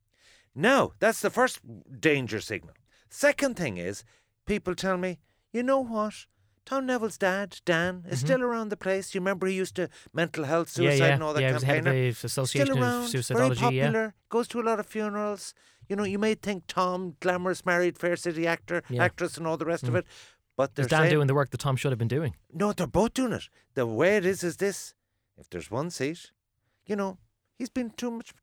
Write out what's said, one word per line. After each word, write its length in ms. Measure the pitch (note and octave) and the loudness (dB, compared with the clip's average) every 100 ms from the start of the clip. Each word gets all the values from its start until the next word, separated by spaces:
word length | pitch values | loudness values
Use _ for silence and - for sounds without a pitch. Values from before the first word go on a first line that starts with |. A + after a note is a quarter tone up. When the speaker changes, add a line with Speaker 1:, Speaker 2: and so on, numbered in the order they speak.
| _ _ _ _ _ C3 | _ _ _ _ _ 0
Speaker 1:
Now, 380 | G#3 C4+ A#2+ - | 4 4 2 0
that's 200 | G#3+ - | 0 2
the 100 | G3+ | 0
first 300 | A3 B3+ - A2+ G#2 - B2+ | 2 0 0 -14 -18 -18 -2
danger 400 | D#3 C#3+ B2 G#2 | 2 2 0 -6
signal. 360 | - G2 D#2 - _ _ _ | -6 -8 -10 -20 _ _ _
Second 480 | - C#4+ C#4 C#4 G#3+ | 0 2 2 -2 -2
thing 180 | C#3+ F2+ | -4 -4
is, 300 | F2 G#2 - _ _ _ - | -6 -8 -14 _ _ _ -4
people 280 | G3+ F#3 | -4 -2
tell 220 | F3 F#3+ F3+ | -4 -2 -2
me, 220 | F#3 E3+ _ _ _ | -4 -8 _ _ _
You 120 | A3+ | -4
know 180 | B3 C4+ | 0 0
what? 460 | A#3+ A3 G#3+ - - _ _ _ - | 0 -4 -4 -8 -18 _ _ _ -6
Tom 200 | C4+ B3+ | -4 0
Neville's 320 | B3 A3 - | -2 -2 0
dad, 420 | F#3 G3 G3 - - | 0 0 -4 -4 0
Dan, 400 | E3 F3+ F3+ E3+ | 2 2 -4 -6
is 120 | B2+ | -2
Speaker 2:
Mm-hmm. 60 | C#3+ | 2
Speaker 1:
still 160 | C4 | 2
around 280 | B3 A#3 G#3+ | 2 -2 -4
the 80 | G#3 | -4
place. 360 | F#3 F#3+ - | 0 -2 -2
You 60 | F#3+ | -2
remember 280 | F#3 F#3+ F#3+ | -2 0 0
he 60 | |
used 220 | F#3+ F#3 - | 0 -2 -4
to 140 | D#3+ - - | -6 -8 -8
mental 320 | - E3 D#3+ C#3 | -2 -2 -2 0
health, 320 | E3 D#3+ - | 0 0 2
Speaker 2:
Yeah, 140 | C#3 | 4
Speaker 1:
suicide 140 | C#3 C#3 | 6 6
Speaker 2:
yeah, 60 | C#3 | 4
Speaker 1:
and 80 | |
all 100 | D3+ | 2
that 80 | D3+ | 0
Speaker 2:
yeah, 80 | C3 | 2
he 40 | B2 | 2
was 80 | |
head 160 | C3 D#3 | 2 2
of 40 | |
Speaker 1:
campaign? 200 | E3+ C3 | 2 2
Speaker 2:
the 220 | B2+ A#2 A#2+ | 0 -2 -4
Association 420 | - C3 C#3+ C#4 | -2 0 2 2
Speaker 1:
Still 100 | C#3 | 2
Speaker 2:
of 40 | |
Speaker 1:
around, 300 | F3 A#3+ A#3+ | 0 0 -2
very 100 | C3 | -4
Speaker 2:
Suicidology, 500 | - A#3 C4 A#2 A#3+ | 0 2 2 4 2
yeah. 120 | C3 A3+ | 2 2
Speaker 1:
popular, 260 | A3 A3 - _ | 0 -4 -8 _
goes 180 | A3+ A#3 | -2 -2
to 140 | A#3+ | -2
a 20 | |
lot 160 | A3+ G#3+ | 0 0
of 60 | G#3 | -2
funerals. 680 | A3 G#3+ G#3 G#3 G3+ - - _ _ - | -6 -4 -4 -4 -6 -10 -18 _ _ -6
You 80 | G3+ | -4
know, 80 | G3+ | -2
you 120 | G3+ | 0
may 180 | A3 A3 | 0 0
think 320 | G3+ F#3 - | -2 -6 -4
Tom, 500 | - F3+ F3+ F3+ - | 0 0 -2 -6 -2
glamorous, 460 | F#3 F3+ F3+ E3+ F#3 | 0 0 -2 -2 0
married, 320 | F3 F3 - | 2 2 0
Fair 180 | F3 E3+ | -2 -2
City 320 | F3 D#3+ E3 | -2 -2 -2
actor, 340 | E3 - E3+ - | -2 -2 -6 -4
Speaker 2:
Yeah. 160 | B2 | 0
Speaker 1:
actress 320 | F3 - F3 - | 0 0 -6 -4
and 80 | D#3+ | -4
all 120 | D#3+ | -2
the 80 | D#3+ | -2
rest 180 | E3+ | -2
of 100 | B2 | 0
Speaker 2:
Mm. 40 | C3+ | -2
Speaker 1:
it, 80 | - - - _ _ - | -2 -12 -20 _ _ -2
but 200 | C#3 - | -2 0
they're 100 | B2+ | 2
Speaker 2:
Is 40 | |
Dan 120 | D#3 | 4
Speaker 1:
saying 100 | E3 | 4
Speaker 2:
doing 160 | D3+ C#3 | 4 4
the 80 | C#3+ | 2
work 140 | C3+ | 0
that 100 | B2 | -2
Tom 160 | C#3 B2+ | -2 0
should 160 | C#3+ | 0
have 80 | A#2 | 0
been 80 | A2+ | 0
doing? 300 | C3 C#3+ - _ | 0 -2 -6 _
Speaker 1:
No, 180 | E3+ G#3 | -2 0
they're 160 | - C#3+ | 0 0
both 260 | E3+ A3+ | 2 2
doing 200 | - B3 | 0 -2
it. 160 | C3+ - _ _ | -2 -8 _ _
The 120 | C3+ A#2 | -2 0
way 300 | A2 F3 G#3+ | 2 4 4
it 100 | F3+ | 2
is, 160 | F#3+ | 0
is 140 | F3 C#3+ | -4 -2
this, 380 | G3 - - - _ _ _ - | -2 -2 -12 -20 _ _ _ -20
if 120 | - | -12
there's 220 | F2 D#2 | -10 -6
one 180 | A2+ E3+ | -6 -6
seat, 420 | - C3+ E3+ - _ _ _ _ _ - | -4 -4 -6 -14 _ _ _ _ _ -6
you 100 | G#3 | -4
know, 220 | G3 F#3 _ _ _ - | -4 -8 _ _ _ -12
he's 120 | B3+ | -8
been 220 | C4 A#3 | -6 -6
too 200 | - A#3+ | -6 -8
much 220 | A#3 - - | -8 -12 -20